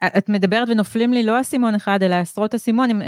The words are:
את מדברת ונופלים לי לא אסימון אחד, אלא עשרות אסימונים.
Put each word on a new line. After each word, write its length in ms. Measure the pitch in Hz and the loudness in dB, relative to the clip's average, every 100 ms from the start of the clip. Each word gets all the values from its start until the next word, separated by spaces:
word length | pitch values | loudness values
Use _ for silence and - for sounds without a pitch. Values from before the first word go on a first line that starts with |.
את 240 | 185 196 202 | -2 0 0
מדברת 400 | 208 185 220 240 | 0 0 0 0
ונופלים 440 | 220 196 226 233 | 0 0 0 0
לי 100 | 247 | 2
לא 180 | 214 240 | 2 0
אסימון 340 | 262 269 240 | 0 0 0
אחד, 280 | 208 208 196 | 0 0 0
אלא 120 | 185 | 2
עשרות 400 | 180 175 - 214 | 0 -2 -4 -4
אסימונים. 480 | 233 - 226 254 208 | -2 -2 0 2 0